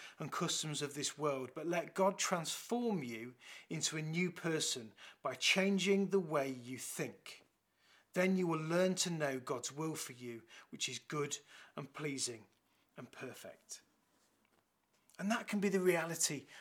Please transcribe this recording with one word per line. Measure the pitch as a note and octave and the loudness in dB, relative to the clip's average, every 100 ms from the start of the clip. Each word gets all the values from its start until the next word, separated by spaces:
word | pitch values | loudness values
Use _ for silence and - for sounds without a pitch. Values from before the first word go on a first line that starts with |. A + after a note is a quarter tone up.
| - - | -18 -10
and | D3+ | -6
customs | - E3+ - D#3 D3 | -2 0 0 -2 -2
of | D3 | -2
this | C#3+ C#3 - | -2 -4 0
world, | D3 C3+ B2+ | 0 0 -2
but | - D#3+ | -4 -2
let | E3+ A2 | 0 -2
God | - F#3+ G3 | 4 4 4
transform | - F3+ D#3 - - A#3+ A#3+ G3 | 2 2 2 -6 0 2 2 2
you | B2+ A2+ A#2+ B2+ - - - | 0 -6 -8 -12 -18 -18 -6
into | E3 - D#3+ | -2 0 0
a | |
new | D#3 E3 F3+ | 0 2 2
person | F3 E3+ D#3 C#3 C3 A2 - - - | 0 -2 0 0 -2 -6 -16 -20 -6
by | C#3 B2+ | -6 0
changing | - F#3+ G3 G3 F3+ G3 G3 | 4 6 6 4 4 4 4
the | G3 | 2
way | E3 D3+ C3+ B2+ | 4 2 2 -2
you | A#2+ B2+ | -8 -8
think. | - - B2+ - - - - _ _ _ _ - _ | -8 -6 -6 -8 -16 -20 -20 _ _ _ _ -20 _
Then | F3+ F#3 F#3+ | 2 4 4
you | F3+ | 4
will | D#3+ | 2
learn | D#3+ E3+ F#3 F#3 | 2 4 4 4
to | - | 0
know | E3 D3 C3 | 0 0 -2
God's | B2 C3 - | -2 -4 -4
will | C#3 D#3 D#3 | -4 -4 -4
for | - | -8
you, | B2 B2 A#2 - - - | -10 -10 -10 -14 -20 -16
which | A#2+ - | -6 -6
is | A#2+ | -6
good | - D3+ D3 - - - - - | -6 -4 -2 -4 -10 -20 -14 -12
and | C3+ | -10
pleasing | - D3+ C3+ B2 A2+ G#2 _ _ _ _ - | -6 -4 -2 -4 -6 -14 _ _ _ _ -18
and | B2 | -16
perfect. | - C3 A2 F#2 - - - - _ _ _ _ _ _ _ _ _ _ _ _ - | -12 -12 -12 -16 -18 -18 -18 -18 _ _ _ _ _ _ _ _ _ _ _ _ -6
And | F#3+ | -2
that | A#3 - | -2 -2
can | G#3 | 0
be | G3+ | 2
the | F#3+ | 4
reality | F3+ E3+ E3 E3 - C#3+ - - | 4 4 2 0 0 -2 -8 -18